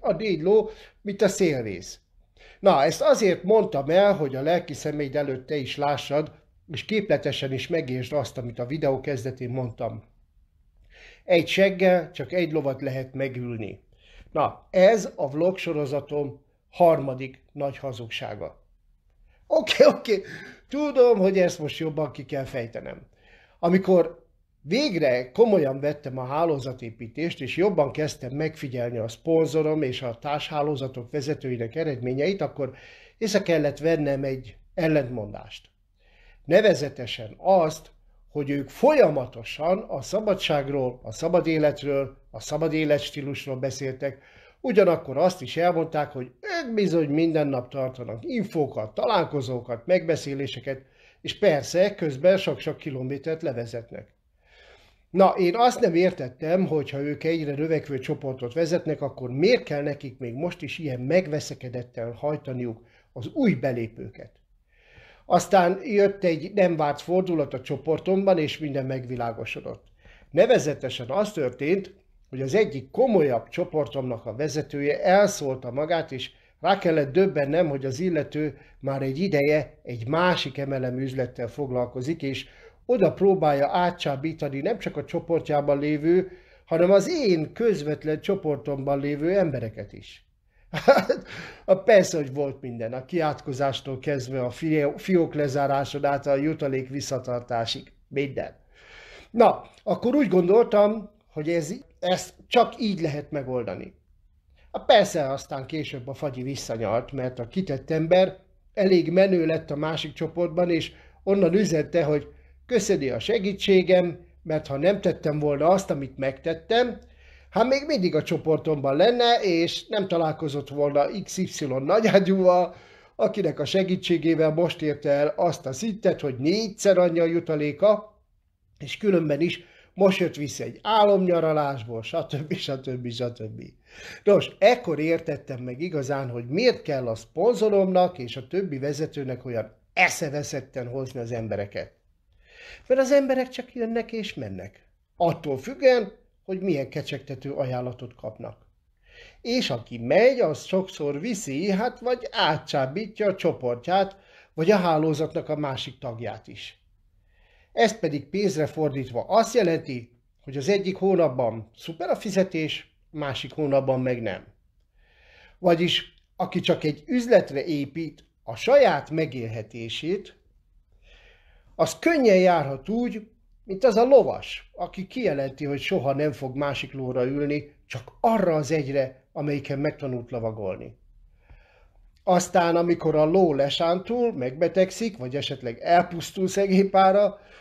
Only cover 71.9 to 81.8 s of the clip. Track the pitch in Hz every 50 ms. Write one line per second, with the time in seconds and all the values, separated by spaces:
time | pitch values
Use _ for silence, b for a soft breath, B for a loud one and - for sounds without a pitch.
71.9 | - _ _ _ _ _ _ - 135 127 135 131 147 220 214 - 135 135 - -
72.9 | - - 262 254 214 180 151 139 120 113 - - - 170 175 175 - 156 143 -
73.9 | - 139 127 127 117 110 - 117 104 123 151 151 127 156 147 - 147 143 143 143
74.9 | - - - 185 185 202 208 196 - - 147 135 131 127 - 120 120 143 151 160
75.9 | 170 165 151 - 135 123 - - b b b b b b 151 175 196 190 - 175
76.9 | 160 151 143 131 127 180 196 185 143 151 139 135 151 175 180 151 139 135 135 135
77.9 | 120 131 185 185 165 151 139 - - 151 151 147 139 b b b b b - 135
78.9 | 135 135 135 135 131 156 196 185 151 143 143 147 151 156 - - - _ - 127
79.9 | 120 113 113 127 151 165 180 180 175 - - 139 - 143 139 139 139 131 127 127
80.9 | 123 127 135 127 127 135 123 127 - 131 120 113 - 147 143 123 123 123